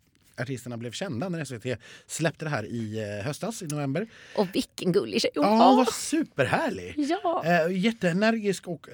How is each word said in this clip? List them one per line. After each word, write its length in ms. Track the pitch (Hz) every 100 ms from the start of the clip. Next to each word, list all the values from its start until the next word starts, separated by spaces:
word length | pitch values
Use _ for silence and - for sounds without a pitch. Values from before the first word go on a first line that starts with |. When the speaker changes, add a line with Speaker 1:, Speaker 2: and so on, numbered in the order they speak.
| _ _ _ -
Speaker 1:
artisterna 360 | 127 127 123 117
blev 140 | 120
kända, 360 | - 202 117 185
när 120 | 165
S 100 | 151
V 80 | 120
T 180 | 127 120 - - -
släppte 380 | - 156 -
det 40 | 160
här 140 | 139 107
i, 320 | 117 110 110 104 104
eh, 60 | 107
höstas, 360 | 123 190 233
i 40 | 160
november. 400 | 147 139 143 226 - - -
Speaker 2:
Och 100 | 185
vilken 400 | 233 - - 185
gullig 280 | 185 113 226
tjej 80 | -
hon 100 | -
Speaker 1:
Ja, 60 | 190 220
Speaker 2:
var. 100 | 233
Speaker 1:
hon 100 | 254
var 80 | 247
superhärlig. 1040 | - - 320 - - 120 175 311 165 90 294
Speaker 2:
Ja. 460 | 285 349 359 330 160
Speaker 1:
Eh, 300 | 175 165 190
jätteenergisk 880 | 220 226 180 175 214 226 202 180 -
och 180 | 165 -